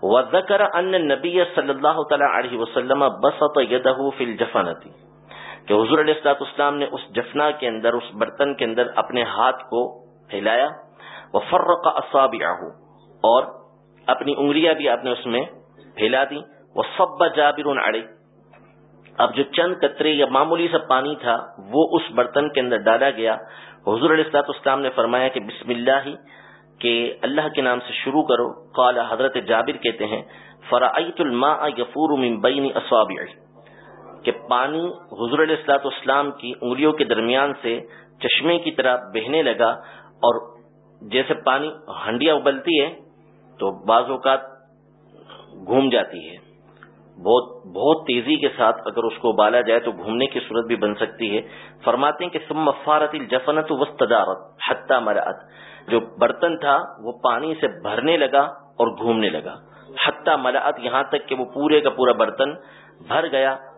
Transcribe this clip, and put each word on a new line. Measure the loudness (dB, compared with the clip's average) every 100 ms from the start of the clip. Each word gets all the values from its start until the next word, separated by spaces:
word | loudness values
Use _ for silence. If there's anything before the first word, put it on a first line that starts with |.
وذکر | 4 2 4 0 2 2
ان | 2 0 0
النبی | 0 2 0 0 0 0
صلی | 0 -2
اللہ | 0 2 0 0
تعالی | 2 2
علیہ | 0 -2 -4
وسلم | -4 -4 0 2 2 2
بسط | 0 2 0 2 2
یدہ | 2 2 0 -2 -4
فی | -6
الجفنۃ، | -2 -2 0 -2 -4 -14 -20 -20 _ -20 -20 -18 -18 0
کہ |
حضور | 2 4 2
علیہ | 4
الصلوۃ | 2 2 0
والسلام | -2 -2 0 0
نے | -4
اس | -6 -6 -6
جفنا | -4 0 0 0
کے | -4
اندر، | 0 0
اس | 0 -6 -4
برتن | -4 0 -2 0
کے | -2
اندر | 0 0 0 -2
اپنے | -2 -4 0
ہاتھ | 0 0 -4
کو | -4 -4 -6 -20 _ _
پھیلایا، | -4 0 2 0 -4 -20 _ -20 -20 -4
وفرق | -4 2 2 4 2 2 0
اصابعہ، | 0 2 2 2 -4 -4 -8 -16 _ -20 -20 0
اور | 4 4 2 -10 -20 _ _ _ -2
اپنی | -2 -2 0
انگلیاں | 2 4 2
بھی | 2 0
آپ | 0
نے | -2
اس | -6 -2
میں | -4 -4 -12 _ -20 -20 -2
پھیلا | 0 2 0
دی، | -4 -14 -20 _ -6
وصب | -6 0 0 2 0 4
جابر | 2 2 -2 0
علیہ، | 0 -2 -8 -20 _ _ _ -20 -20 _ _ _ -20 -2
اب | 0 0
جو | -2 0
چند | -2 0
قطرے | -2 0 0
یا | 2 2
معمولی | 2 2 0 0
سا | -2 0
پانی | 0 0 -4
تھا، | -2 -2 -4 -18 -2
وہ | 2 2 2
اس | 0 0
برتن | 0 0 0
کے | -2
اندر | 0 0
ڈالا | 2 4 2
گیا۔ | 2 -2 -2 -6 -20 -20 -8 -2
حضور | 2 4
علیہ | 4
الصلوۃ | 4 2 0
والسلام | -2 0 0
نے | 0 0
فرمایا | 2 2 0
کہ | -2
"بسم | -10 -14 -6
اللہ"، | -2 2 2 0 -14 -18 -20 -20 -20 _ _
کہ | -2 0 -2 -4
اللہ | -2 -2 -2 -2
کے |
نام | 0 -2 -4
سے |
شروع | -8 -2 -2
کرو۔ | 2 0 0 -6 -8 2
قال، | 2 2 -2
حضرت | 0 0 -2 0
جابر | 0 0 -2
کہتے | -4 -2 -6
ہیں، | -6 -10 -20 -20 -20 -2
"فرأیت | 2 2 0 -4 -2
الماء | -2 2 0 0 -2 -4
یفور | -6 -2 0 2
من | 0 2
بین | 0 0 -2 -4
اصابعی"، | 2 2 2 -2 -10 -16 _ -20 -20 -20 -20 -20 -20 -6
کہ | -4 -4 -2
پانی | -2 0 -4 -6 -10 -16 -8
حضور | -4 0
علیہ | 0 0
الصلوۃ | 0 0 0
والسلام | -6 0 0 0
کی | -6 -14 -8
انگلیوں | -4 2 2
کے | 2
درمیان | 0 0 2 2 2 -2
سے | -4 -6 -8 -20 -20 _
چشمے | -2 0 2 0
کی | -2
طرح | 0 0 0 -2
بہنے | -6 -2 0
لگا، | 0 2 0 0 -10 -20 -20 _ 0
اور | 2 -6 -20 _ _ _ _
جیسے | -2 -2 0 0 0
پانی | 0 -2 -10 -14 -10 -6
ہنڈیا | 0 2
ابلتی | 4 2 0 0 0
ہے | 0 -4 -20 _ _ _ _ -6
تو | -6 -4 2
بعض | 2 2
اوقات | -2 0 0 -2 -20 _ _ _ _ _ -20 -20 -20 -20 -18 0
گھوم | 2 4
جاتی | 2 0 -8 -16
ہے، | -18 -20 _ _ _ -20 -20 -20 -6
بہت، | 2 2 2 -14 -14 -2
بہت | 2 2 0
تیزی | -2 0 0
کے | 0 2
ساتھ | 2 2 -4
اگر | -2
اس | -4 0
کو | 0
ابالا | 4 4 4
جائے | 4 2
تو | 0
گھومنے | -8 -6 -2 -2
کی | -4 -4
صورت | -4 -2
بھی | -2
بن | -2 -2
سکتی | -6 -4 -4 -4
ہے۔ | -6 -18 -20 -4
فرماتے | 0 2 2 0
ہیں | -6
کہ | -6 -6
"ثم | -2 0 0
فارت | 2 2 2 -2
الجفنۃ | -2 -2 0 0 0 -2
واستدارت | -2 0 2 4 2 -4 -10 _ -4
حتی | -4 0 0
ملأت"، | 2 0 -2 -6 -14 -20 -20 -20 0
جو | 0 0 0
برتن | 0 2 -2 0
تھا | 2 2 0 -10
وہ | -12 -2
پانی | 0 0 -4 -2
سے | -4 -4
بھرنے | -6 -2 2 2
لگا | 4 2 2 -4 -20 -2
اور | -2 0
گھومنے | -2 0 0
لگا، | -2 -8 -16 -20 -20 -16 -4 -4
حتی | -2 0 2
ملأت، | 2 0 -2 -4
یہاں | -2 -2 0
تک | -4 -4
کہ | -6
وہ | -6
پورے | -4 2 4
کا | 4
پورا | 2 2 4
برتن | 2 2 -4 -4 -16 -20 -20 -20 -4
بھر | -2 0
گیا۔ | 0 0 -2 -12